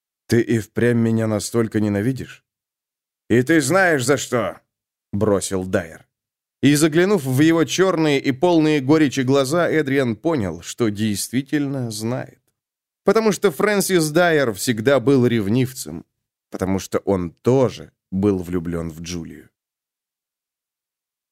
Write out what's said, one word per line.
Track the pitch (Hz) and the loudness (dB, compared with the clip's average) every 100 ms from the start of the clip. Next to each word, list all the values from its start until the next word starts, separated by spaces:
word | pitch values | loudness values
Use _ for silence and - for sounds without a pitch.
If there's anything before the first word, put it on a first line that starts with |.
| _ _ - | _ _ 0
«Ты | 117 | 0
и | - 113 | 2 -2
впрямь | 98 - 117 117 | -2 -2 0 2
меня | 113 113 113 | 2 0 0
настолько | 104 - 117 113 110 | -4 -4 -2 -2 -2
ненавидишь?» | 107 101 117 131 82 - _ _ _ _ _ _ _ _ - | -2 -2 -2 -6 -10 -18 _ _ _ _ _ _ _ _ 0
«И | 113 | 0
ты | 127 165 | 4 2
знаешь, | 131 185 180 143 | 2 2 2 2
за | 123 135 | 0 -2
что!» — | - 123 92 - _ _ _ _ _ | -2 -4 -4 -8 _ _ _ _ _
бросил | 101 104 98 - 95 | -2 0 0 0 -6
Дайер. | 92 95 85 80 _ _ _ _ _ - | -2 -4 -4 -14 _ _ _ _ _ 0
И, | 135 143 | 2 4
заглянув | 160 156 190 196 | 2 2 2 0
в | 131 131 | 0 2
его | 156 165 | 4 4
чёрные | 147 - 190 165 156 139 | 0 0 0 2 2 0
и | 139 | 0
полные | 131 180 170 156 151 | 0 2 2 2 2
горечи | 131 156 147 135 | 2 2 2 0
глаза, | 127 139 131 170 120 | 0 2 2 0 0
Эдриан | 151 135 139 123 | 0 0 0 0
понял, | 107 160 127 95 82 | -2 -2 -2 -4 -6
что | - - 113 | -10 -2 -2
действительно | 101 110 98 - 123 135 151 139 139 117 | 0 -4 -4 -4 -6 -2 -4 -4 -6 -8
знает. | 104 110 127 - - _ _ _ _ _ _ | -6 -6 -6 -10 -18 _ _ _ _ _ _
Потому | - 214 220 | 0 2 2
что | 170 196 | 0 -2
Фрэнсис | - 202 202 180 180 151 | 0 0 0 2 0 2
Дайер | 156 175 156 127 | 2 4 2 0
всегда | 95 - 107 110 135 | -2 -4 0 2 2
был | 117 139 120 | 4 4 4
ревнивцем. | 117 98 123 127 - 76 82 - _ _ _ _ | 2 0 0 -2 -6 -12 -14 -16 _ _ _ _
Потому | - 95 95 | -6 -4 -4
что | - 95 | -4 -6
он | - 98 82 | -2 -2 -2
тоже | - 120 135 117 - 76 _ - | -4 0 2 0 -4 -18 _ -8
был | 95 104 95 | 0 0 0
влюблён | 87 90 85 85 82 | -2 -6 -4 -6 -8
в | 78 | -10
Джулию. | 85 87 80 78 - _ _ _ _ _ _ _ _ _ _ _ _ _ _ _ _ _ _ | -10 -10 -10 -16 -20 _ _ _ _ _ _ _ _ _ _ _ _ _ _ _ _ _ _